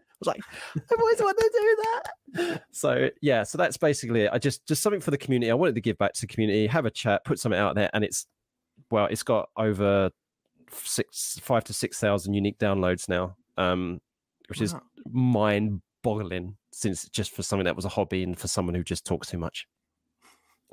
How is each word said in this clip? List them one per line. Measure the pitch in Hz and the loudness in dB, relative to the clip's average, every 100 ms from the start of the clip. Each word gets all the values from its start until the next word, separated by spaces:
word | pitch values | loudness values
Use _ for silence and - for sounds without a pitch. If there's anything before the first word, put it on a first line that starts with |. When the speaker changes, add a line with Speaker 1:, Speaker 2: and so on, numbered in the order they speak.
| _ - | _ -8
Speaker 1:
was | - | -6
like, | - - - - 151 | -6 -8 -16 -10 -8
"I've | - 453 | 0 2
always | 453 466 | 4 4
wanted | 403 403 | 2 4
to | 453 | 2
do | 453 427 440 | 4 4 2
that." | 440 453 - - - 269 349 330 - | 2 -2 -6 -16 -12 -4 -4 -4 -8
So, | - 143 127 131 - | -4 0 2 0 0
yeah, | 143 120 | 2 2
so | 104 151 | 0 0
that's | 175 - | -2 2
basically | 156 139 117 117 | 0 0 0 2
it. | 104 | 2
I | 123 | 2
just, | 139 - - | 0 -2 -2
just | 156 | 0
something | 208 202 | 2 0
for | - | 0
the | 143 | -2
community. | - 127 113 | 2 2 4
I | |
wanted | 120 175 113 | 4 2 2
to | |
give | 113 101 | -2 0
back | 101 | 0
to | - | 0
the | 110 | -8
community, | - 107 104 107 | 0 2 4 4
have | 151 | 2
a | 117 | 0
chat, | - 117 101 | -2 0 0
put | - - | 0 -2
something | 117 92 | 0 2
out | 101 98 | 2 2
there. | 104 | 0
And | 107 | 0
it's, | 107 - - _ _ _ _ _ - | -2 -4 -10 _ _ _ _ _ -2
well, | 110 101 | 2 2
it's | 107 | 0
got | - 110 - - | 0 0 0 -2
over | 110 98 101 98 92 - _ _ _ _ - | 0 2 4 4 2 -2 _ _ _ _ -20
six, | - - - - - - - | -14 -6 -4 -4 -6 -8 -8
five | - 120 | 0 0
to | - | 0
six | 104 123 - | -6 -6 -2
thousand | 107 101 95 | 0 0 0
unique | 101 101 - | 0 0 0
downloads | 104 98 92 90 - | 0 2 2 0 -2
now, | 90 90 92 _ - | -2 -2 -8 _ -2
um, | 92 92 92 87 _ _ _ _ - | 0 0 -2 -8 _ _ _ _ -12
which | 90 | -4
is | 85 | -4
Speaker 2:
Wow. | 85 _ - - | -4 _ -20 -6
Speaker 1:
mind-boggling, | 120 127 113 107 101 107 98 _ _ 123 107 95 92 90 101 _ | 0 2 4 4 2 0 -4 _ _ -4 -2 -4 -6 -8 -14 _
since | - 107 90 - | -6 -4 -4 -6
just | - - | -6 -6
for | - | -6
something | - 101 90 | -4 0 0
that | - | -2
was | |
a | 95 | -4
hobby | - 95 95 | -2 -2 -2
and | 90 87 | -4 -4
for | 92 | -4
someone | - 87 | -2 -2
who | 87 | -2
just | 85 87 | -4 -6
talks | - 82 - | -4 -4 -4
too | 87 | -8
much. | 82 - - _ _ _ _ _ _ _ _ _ _ | -8 -10 -16 _ _ _ _ _ _ _ _ _ _